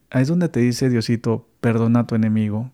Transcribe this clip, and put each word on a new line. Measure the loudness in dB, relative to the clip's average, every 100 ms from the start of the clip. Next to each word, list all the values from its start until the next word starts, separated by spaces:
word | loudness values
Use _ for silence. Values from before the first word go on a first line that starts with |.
| _
ahí | -2
es | 0
donde | 0 0
te | 0
dice | 0 0 0
Diosito, | 0 0 -2 -2 -4 -6 _
"Perdona | -2 2 2 2
a | 2
tu | 0
enemigo, | 0 0 0 -4 -8